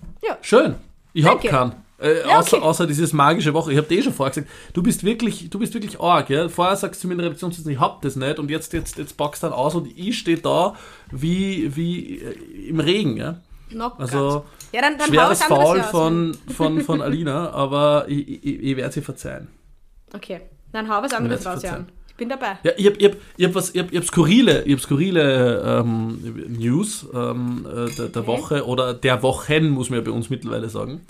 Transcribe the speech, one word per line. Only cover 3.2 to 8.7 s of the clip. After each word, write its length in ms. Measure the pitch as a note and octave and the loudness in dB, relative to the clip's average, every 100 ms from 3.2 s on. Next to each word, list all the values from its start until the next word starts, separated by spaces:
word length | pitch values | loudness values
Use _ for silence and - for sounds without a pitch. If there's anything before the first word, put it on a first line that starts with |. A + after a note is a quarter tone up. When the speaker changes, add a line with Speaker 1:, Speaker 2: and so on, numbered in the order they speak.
| C#3+ F3+ D3+ | 4 4 2
Speaker 2:
Woche. 180 | D3+ D#3 | 0 2
Ich 40 | C#3+ | 0
hab 100 | D3+ | 2
dir 100 | F3+ | 2
eh 20 | |
schon 120 | C#4+ | 0
vorher 200 | - C3+ | 0 -2
gesagt, 160 | D#3 D3 - - | -4 -8 -14 -6
du 80 | F3+ | -2
bist 220 | F#3+ - | 0 0
wirklich, 460 | F#3 A3+ A#3 - E3+ | 0 0 -2 -4 -8
du 100 | G3+ | -6
bist 140 | A3 | -6
wirklich 260 | A3+ G#3 - | -6 -10 -2
arg, 300 | E3+ D#3+ C3+ | 2 2 2
ja. 180 | C#3 E3+ | 0 0
Vorher 260 | F3 F3 G3 | 0 0 0
sagst 260 | F#3 - | -4 -6
du 40 | F3+ | -6
mir 60 | |
in 40 | F3 | -4
der 80 | E3+ | -4
Redaktion, 260 | D3+ F3+ E3+ D#3 | -4 -8 -6 -4
ich 100 | C3 | 0
hab 220 | F#3 - | 0 -2
das 140 | C#3+ | -6
nicht 240 | C3 C3+ D#3 | -4 -4 -4
und 100 | D3 | -4
jetzt, 220 | D#3+ - | -6 -6